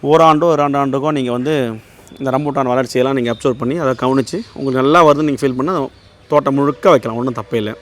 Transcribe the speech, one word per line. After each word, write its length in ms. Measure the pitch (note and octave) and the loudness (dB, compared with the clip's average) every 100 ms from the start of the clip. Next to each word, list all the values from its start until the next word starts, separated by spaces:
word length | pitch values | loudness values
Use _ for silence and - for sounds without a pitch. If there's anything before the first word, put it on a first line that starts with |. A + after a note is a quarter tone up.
ஓராண்டோ, 480 | C#3 D#3+ D#3+ D3+ E3+ | 4 4 6 4 2
இரண்டு 340 | D3+ C#3+ C#3 C#3 | 2 0 0 0
ஆண்டுக்கோ 260 | C3+ C#3+ | -2 -2
நீங்க 200 | D3+ B2 | -2 -2
வந்து 420 | B2 B2+ D3+ B2 A2 - - - - | -4 -2 -2 -2 -6 -14 -20 -20 -8
இந்த 140 | C3+ | -4
ரம்பூட்டான் 360 | B2+ D3 C#3 C3 | -2 -2 -4 -2
வளர்ச்சியெல்லாம் 460 | B2 B2+ B2+ B2+ | 0 -2 0 0
நீங்க 180 | C3+ A#2+ | 0 -2
அப்சர்வ் 280 | A#2 C#3+ A#2+ | -2 -2 -2
பண்ணி, 180 | B2 D#3 | -4 -2
அதை 160 | C#3+ B2+ | -2 -2
கவனிச்சு, 400 | B2+ C3+ C3 F3 A#3 | 0 0 -2 -6 -10
உங்களுக்கு 280 | - C3+ C3 | -10 -4 0
நல்லா 240 | C3 E3 D#3+ | 2 4 6
வருதுன்னு 180 | C#3+ | 4
நீங்க 240 | D3+ C3+ C#3 | 0 -2 -2
ஃபீல் 80 | B2+ | -2
பண்ணா, 320 | C#3+ F3+ C3 _ _ _ _ | -2 -2 -6 _ _ _ _
தோட்டம் 240 | D3 C#3 | 0 2
முழுக்க 360 | C#3 C#3+ C#3+ G3 | 0 0 0 4
வைக்கலாம். 280 | D3 A2+ A2+ | 4 2 -4
ஒண்ணும் 160 | C3 | -4
தப்பே 220 | A#2+ G#2+ A#2+ | -6 -4 -4
இல்ல. 220 | G#2+ A#2 | -4 -8